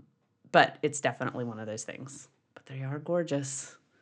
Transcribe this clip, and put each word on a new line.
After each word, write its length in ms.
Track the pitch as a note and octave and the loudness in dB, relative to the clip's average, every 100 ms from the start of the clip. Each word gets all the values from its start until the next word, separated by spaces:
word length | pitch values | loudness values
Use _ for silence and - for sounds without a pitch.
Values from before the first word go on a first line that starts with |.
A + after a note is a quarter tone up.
| - _ _ _ - | -18 _ _ _ 4
but 280 | E3+ - - | 8 8 6
it's 180 | D3+ C#3+ | -2 0
definitely 440 | - B2+ B2+ B2 | -2 0 -2 -2
one 160 | A#2+ A2 | -4 -6
of 60 | A2 | -6
those 180 | A2 | -6
things. 440 | - - C3 - - _ _ | -8 -10 -12 -16 -20 _ _
But 120 | - - | -20 -14
they 160 | C3+ | -8
are 160 | C3+ D3 | -6 -6
gorgeous. 800 | D3+ F3 D#3+ C#3+ C3+ - - - _ _ | 0 0 2 0 -2 -6 -10 -16 _ _